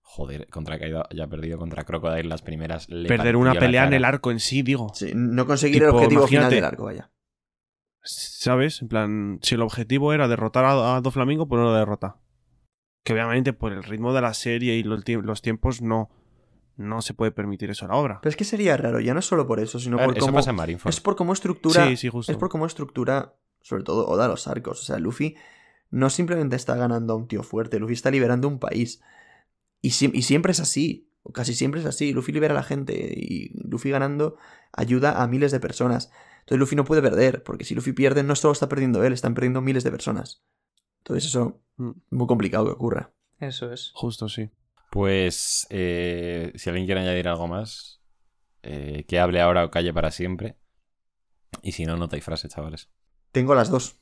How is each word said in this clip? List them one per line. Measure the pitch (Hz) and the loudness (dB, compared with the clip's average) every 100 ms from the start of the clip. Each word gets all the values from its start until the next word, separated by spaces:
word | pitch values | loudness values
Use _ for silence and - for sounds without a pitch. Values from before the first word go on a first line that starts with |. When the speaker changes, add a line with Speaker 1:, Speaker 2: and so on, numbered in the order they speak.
Speaker 1:
Joder, | _ - 69 73 - | _ -10 -10 -10 -12
contra | - 78 78 | -12 -10 -8
Kaido | 78 80 - | -6 -6 -6
ya | 80 | -8
ha | 76 | -8
perdido, | 78 80 82 | -8 -8 -8
contra | 85 78 | -8 -10
Crocodile | 78 82 82 82 82 | -8 -6 -4 -4 -4
las | 80 | -8
primeras | - 80 80 82 - | -8 -10 -8 -10 -10
le | 85 85 | -8 0
Speaker 2:
Perder | 120 120 | 2 4
Speaker 1:
partió | 120 | 6
Speaker 2:
una | 127 | 6
Speaker 1:
la | 87 | 6
Speaker 2:
pelea | 127 123 | 4 4
en | 139 | 4
Speaker 1:
cara. | 135 | 4
Speaker 2:
el | |
arco | 127 139 127 | 2 0 -2
en | 113 | -2
sí, | - 131 | -2 0
digo. | 127 135 110 | 0 -2 -2
Speaker 3:
Sí, | - 95 | -6 -4
no | 110 120 123 | -2 0 2
conseguir | 131 139 147 151 | 2 2 4 6
el | 151 | 8
Speaker 2:
Tipo, | 120 | 8
Speaker 3:
objetivo | 117 127 127 | 8 8 8
final | 139 | 6
Speaker 2:
imagínate. | 127 | 6
Speaker 3:
del | 123 | 4
arco, | 78 - | 2 -2
vaya. | 101 - - _ _ _ _ _ _ _ _ _ | -8 -10 -14 _ _ _ _ _ _ _ _ _
Speaker 2:
¿Sabes? | - - - - 127 127 147 - | -14 -10 -10 -4 0 2 2 -2
En | 113 | -4
plan, | 110 104 107 101 95 | -2 0 -2 -4 -2
si | - | 0
el | 117 | 0
objetivo | 113 120 110 135 147 | 0 -2 0 2 2
era | 151 127 | 2 2
derrotar | 117 110 131 | 2 2 4
a, | 131 139 117 | 4 4 4
a | 127 | 2
Doflamingo, | 127 131 127 151 156 | 0 0 0 0 0
pues | 120 | 2
no | |
lo | 117 | 4
derrota. | 110 104 104 95 - _ _ _ _ _ _ _ _ | 4 2 -2 -6 -10 _ _ _ _ _ _ _ _
Que | - | -2
obviamente | 113 117 123 131 | 0 2 2 0
por | 117 113 | -2 -6
el | 98 | -6
ritmo | 92 107 120 | -8 -4 0
de | 131 | 2
la | 120 | 0
serie | 110 120 117 123 | -2 -2 0 0
y | 113 | 0
los | 104 107 | 0 -4
tie-, | 101 117 | -2 -2
los | 101 107 | -2 -4
tiempos | 117 113 131 120 | -4 0 0 0
no, | 117 113 110 _ _ _ _ _ _ - | 0 0 -2 _ _ _ _ _ _ -12
no | 104 113 | -6 -6
se | - | -6
puede | 113 110 | -2 -2
permitir | 107 101 98 98 | -2 -6 -6 -8
eso | 101 | -8
a | 92 | 0
la | |
obra. | 123 139 98 | 0 0 -2
Speaker 3:
Pero | 151 | -4
es | |
que | 156 | -2
sería | 208 208 196 135 | -4 0 2 2
raro, | 120 120 | 0 0
ya | 113 | 0
no | 147 | -2
solo | - 170 127 | 0 0 2
por | 110 | 0
eso, | 107 120 | -2 -6
sino | 120 120 | -2 2
Speaker 1:
A | |
ver, | 131 | 2
Speaker 3:
por | 123 | 2
Speaker 1:
eso | 135 | 2
Speaker 3:
cómo | 139 | 2
Speaker 1:
pasa | 131 | 2
en | |
Marineford. | 101 82 87 - | -2 -4 -4 -4
Speaker 3:
es | - | -2
por | 202 | -2
cómo | 196 175 | 0 -2
estructura, | 190 180 - 165 175 156 | -2 -4 -2 4 6 4
Speaker 2:
Sí, | 127 | 2
sí, | 123 | -4
justo. | 120 110 | -4 -6
Speaker 3:
es | 107 | -4
por | 185 | -4
cómo | 160 160 | -2 -4
estructura, | - 143 - 123 135 - _ _ _ | -6 -8 -4 0 -2 -4 _ _ _
sobre | - - | -8 -6
todo, | - 98 - | -2 -2 2
Oda | 90 120 | 2 2
los | - - | 0 -6
arcos. | 120 120 - | -6 -8 -10
O | |
sea, | - 147 | -6 -4
Luffy | 85 123 151 156 - _ _ _ _ | -4 -4 -6 -6 -20 _ _ _ _
no | 127 135 | 0 0
simplemente | - 170 175 147 | 2 0 0 0
está | 127 - | -2 -2
ganando | 123 120 117 113 | 0 0 -2 -2
a | |
un | 110 117 | -4 -4
tío | 107 | -8
fuerte, | - 107 110 107 | -4 -4 -4 -4
Luffy | 110 | -4
está | 120 135 | -2 0
liberando | 135 120 123 139 | 2 2 2 0
un | 135 | -2
país. | 104 107 117 - _ - _ _ _ _ _ _ | -4 -2 -4 -6 _ -20 _ _ _ _ _ _
Y | 127 | -2
siem-, | - 139 | 2 2
y | 131 | 2
siempre | 120 143 175 | 2 4 4
es | 170 | 0
así, | 151 - 160 - _ _ | 0 0 -2 -4 _ _
o | - | -14
casi | - 117 | -8 -4
siempre | 120 135 151 | -2 -2 -2
es | |
así. | 151 135 147 | -6 -2 -2
Luffy | 127 123 | 0 -2
libera | 151 151 | 0 2
a | 143 | 0
la | |
gente | 131 139 135 50 - | -2 -6 -4 -6 -6
y | 50 - - - - - | -6 -6 -8 -8 -12 -8
Luffy | 117 139 | -4 -2
ganando | 135 139 143 151 151 - - _ | 0 0 0 -2 -4 -20 -20 _
ayuda | - 120 127 143 117 | -6 0 4 2 2
a | 120 | 0
miles | 127 143 | 2 2
de | 131 | 0
personas. | 104 - 123 120 - - - - | -4 -2 0 0 -4 -18 -20 -20
Entonces | - 127 | -2 2
Luffy | 135 | 2
no | 147 | 2
puede | 135 156 | 4 4
perder, | 131 104 131 - | 4 6 4 2
porque | - - | -8 -10
si | - | -6
Luffy | 123 127 | -4 -4
pierde, | 123 135 139 | 2 4 4
no | 139 | 2
solo | 143 156 | 4 4
está | 147 139 | 2 0
perdiendo | 139 135 110 | 0 2 4
él, | 127 | 2
están | 123 - | 2 -2
perdiendo | 120 123 131 | 0 0 0
miles | 131 135 | 0 0
de | 120 | -2
personas. | - - - - - _ _ _ _ _ _ | -4 -4 -4 -6 -18 _ _ _ _ _ _
Entonces | - - 156 | -6 -4 -2
eso | 127 120 - _ - | -2 -2 -6 _ -12
Speaker 2:
Mm. | 120 180 _ | -10 -10 _
Speaker 3:
muy | 127 123 | -2 2
complicado | 117 95 92 | 2 2 0
que | 110 | -2
ocurra. | - 117 - - _ _ _ | -2 -4 -4 -6 _ _ _
Speaker 4:
Eso | 139 127 120 | -12 -10 -10
es. | 123 - | -10 -14
Speaker 2:
Justo, | - 120 113 107 | -8 -8 -6 -10
sí. | - 107 _ _ _ _ | -8 -10 _ _ _ _
Speaker 1:
Pues, | 101 98 95 92 - - - - | 0 2 2 0 -2 -4 -4 -4
eh, | 101 90 87 87 87 87 87 85 | -4 -2 -2 -2 -4 -6 -6 -8
si | - 90 | -8 -6
alguien | 87 | -4
quiere | 92 95 | -2 0
añadir | 92 90 90 | 0 0 0
algo | 85 85 | -2 -4
más, | 90 110 - - _ _ _ _ _ _ _ | -6 -8 -14 -20 _ _ _ _ _ _ _
eh, | 58 73 71 73 - | -14 -12 -8 -10 -2
que | 87 | 2
hable | 87 87 | 4 4
ahora | 87 87 | 4 4
o | 85 | 2
calle | 85 87 | 0 0
para | 82 78 | 0 -2
siempre. | - 90 90 110 - _ _ _ _ _ _ _ _ _ - | -2 -6 -6 -10 -12 _ _ _ _ _ _ _ _ _ -12
Y | 98 | -10
si | - | -6
no, | 80 85 | -4 -4
nota | 85 | -4
y | 73 | -8
frase, | - 80 82 | -8 -8 -8
chavales. | - 78 80 - _ _ _ _ | -10 -12 -12 -18 _ _ _ _
Speaker 3:
Tengo | 131 127 | -2 4
las | 135 113 | 4 4
dos. | 127 - _ | 0 -2 _